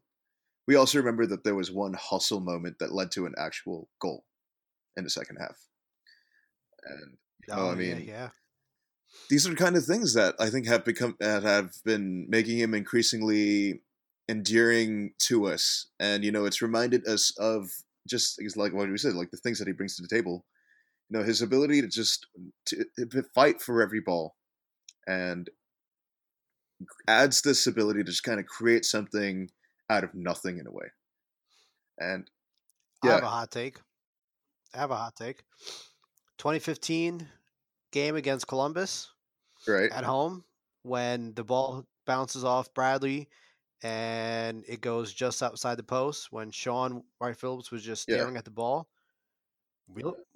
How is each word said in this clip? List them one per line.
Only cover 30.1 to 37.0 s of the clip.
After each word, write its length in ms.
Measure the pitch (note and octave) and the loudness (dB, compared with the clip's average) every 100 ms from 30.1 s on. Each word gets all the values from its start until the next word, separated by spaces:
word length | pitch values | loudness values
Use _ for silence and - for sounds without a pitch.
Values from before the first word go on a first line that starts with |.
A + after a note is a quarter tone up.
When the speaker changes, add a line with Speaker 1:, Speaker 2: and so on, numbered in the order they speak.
Speaker 1:
nothing 440 | F#2+ F2 E2+ F#2 F2+ | -4 -4 -4 -4 -8
in 80 | B1+ | -10
a 60 | |
way. 140 | G1+ - - _ _ _ _ _ _ _ _ _ - | -12 -14 -16 _ _ _ _ _ _ _ _ _ -8
And, 320 | F2 F#2 F#2 _ _ _ _ _ _ _ | -4 -4 -8 _ _ _ _ _ _ _
Speaker 2:
I 60 | B2+ | 4
have 120 | A2 | 6
Speaker 1:
yeah. 60 | A#2 | 4
Speaker 2:
a 40 | |
hot 200 | A#2 A#2 | -2 -4
take. 280 | A#2+ B2+ - _ _ _ _ _ _ _ _ _ | -6 -8 -10 _ _ _ _ _ _ _ _ _
I 40 | B2 | -6
have 120 | C#3 | -4
a 60 | A#2+ | -4
hot 200 | A2+ - | -6 -8
take. 260 | A2+ C#3 _ _ - - - _ _ _ _ - | -12 -12 _ _ -16 -16 -18 _ _ _ _ -6
Twenty 220 | D3 D#3 | -2 -2
fifteen 680 | - D3 - E3 | -2 -4 -2 0